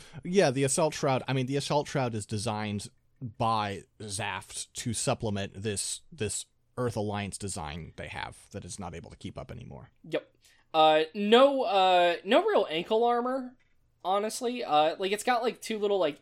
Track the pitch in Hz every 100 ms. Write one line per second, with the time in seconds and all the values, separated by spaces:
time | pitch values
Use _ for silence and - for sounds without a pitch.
0 | - 165 165 190 160 131 135 - 156 -
1 | 147 127 - 131 127 139 - 147 143 147
2 | 127 113 104 107 113 107 107 101 - -
3 | _ _ 123 104 117 113 104 98 - _
4 | 107 98 104 92 - - - - 127 110
5 | - 120 113 101 98 - 107 98 - -
6 | - 165 107 - - _ _ - 123 113
7 | 104 104 101 - 101 90 78 82 80 -
8 | - - - - _ 101 87 - 87 85
9 | - - - - 135 - - 67 - _
10 | 170 156 - _ _ _ _ 160 156 156
11 | 160 208 202 233 277 277 208 196 185 180
12 | 175 175 185 262 415 381 - 156 175 220
13 | 233 240 247 262 254 - _ _ _ _
14 | 175 196 214 - 247 240 - 151 156 156
15 | 190 202 - 240 247 - - 220 202 202
16 | 165 147